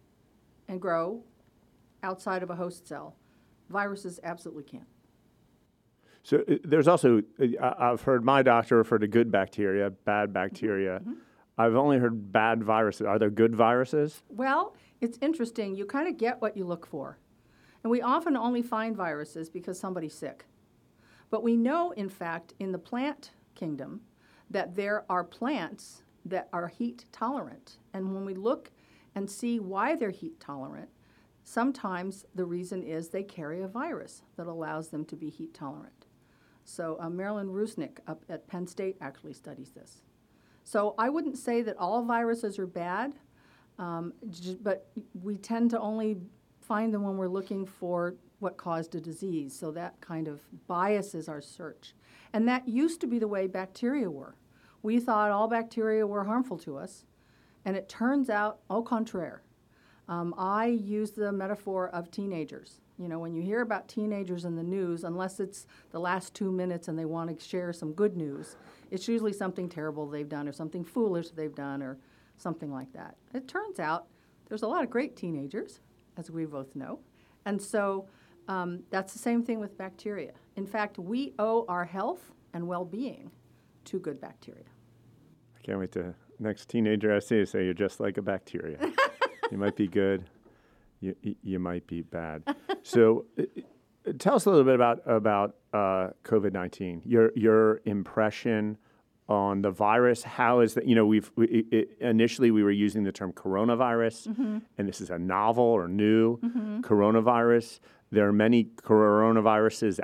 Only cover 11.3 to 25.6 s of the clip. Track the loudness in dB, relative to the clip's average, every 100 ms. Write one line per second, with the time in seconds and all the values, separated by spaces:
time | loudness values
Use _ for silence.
11.3 | _ _ 2 4 6 4 4 2 0 0
12.3 | 2 4 2 2 4 2 0 0 2 2
13.3 | 6 6 8 6 6 2 0 -2 -4 -12
14.3 | -4 0 0 -2 -8 _ _ -6 -2 -4
15.3 | -2 -4 -4 -6 -6 -6 -4 -4 -2 -2
16.3 | 0 -4 -4 -4 -6 -8 -10 -10 -14 _
17.3 | _ _ _ _ _ 0 0 2 2 2
18.3 | 0 2 0 -2 -2 -2 -4 -4 -4 -8
19.3 | -12 -12 -10 -10 -8 -6 -6 -8 -10 -12
20.3 | -12 _ _ _ _ _ _ _ _ _
21.3 | -2 2 2 2 0 -2 -4 -8 -8 -8
22.3 | -8 -10 -10 -6 -6 -6 -4 -4 -6 -14
23.3 | _ _ -10 -8 -6 -10 -14 -18 _ _
24.3 | _ -8 -6 -4 -4 -4 -4 -2 -4 -4
25.3 | -6 -4 -4